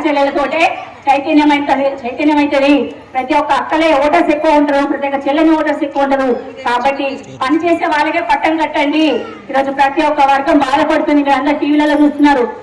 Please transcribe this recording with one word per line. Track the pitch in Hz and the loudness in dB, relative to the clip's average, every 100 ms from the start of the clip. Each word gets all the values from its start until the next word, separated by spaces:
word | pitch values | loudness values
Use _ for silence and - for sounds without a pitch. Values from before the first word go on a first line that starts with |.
చెల్లెలతోటే | 302 285 277 285 269 320 339 - - - | -2 0 0 -2 -4 0 0 -2 -12 -6
చైతన్యం | - 277 320 302 302 | 0 0 2 2 4
అవుతుంది, | 285 277 262 277 277 | 2 0 0 0 -4
చైతన్యం | 240 262 302 294 | -8 -2 0 2
అవుతుంది. | 285 277 277 277 226 - - | 2 2 4 2 0 -8 -8
ప్రతి | 262 254 302 | -6 -2 -2
ఒక్క | 302 269 | 0 -2
అక్కలే | - 311 320 277 | 0 0 2 2
ఓటర్స్ | 294 339 311 | 2 2 2
ఎక్కువ | 302 320 294 | 0 2 2
ఉంటారు, | 285 277 285 | 2 0 -2
ప్రతి | 294 277 | -2 -4
ఒక్క | 277 | -4
చెల్లెని | 269 294 320 311 | -2 2 2 2
ఓటర్స్ | 302 285 285 | 0 -4 -4
ఎక్కువ | 277 | -2
ఉంటారు. | 277 269 262 233 - - | 0 0 0 -4 -6 -8
కాబట్టి | 233 247 269 277 277 - - 131 | -4 -2 -2 -2 -6 -8 -14 -8
పని | 269 320 | -2 0
చేసే | 339 330 339 | 0 0 0
వాళ్ళకే | 302 302 330 339 | -2 -2 -2 -2
పట్టం | 285 320 320 | 0 0 -2
కట్టండి. | 302 311 285 311 311 240 - - - | -2 -2 0 0 0 0 -6 -14 -4
ఈరోజు | 262 277 277 | -2 -2 0
ప్రతి | 277 294 302 | 0 2 0
ఒక్క | 294 277 | 2 4
వర్గం | 277 302 302 | 4 2 2
బాధపడుతుంది, | 262 285 302 311 - 294 277 | 2 0 2 0 2 0 2
మీరు | 269 | 0
అందరు | 294 285 | 0 -2
టీవీలలో | 294 302 302 285 | 0 2 2 2
చూస్తున్నారు. | 294 - 294 277 226 - | 2 4 2 2 0 -6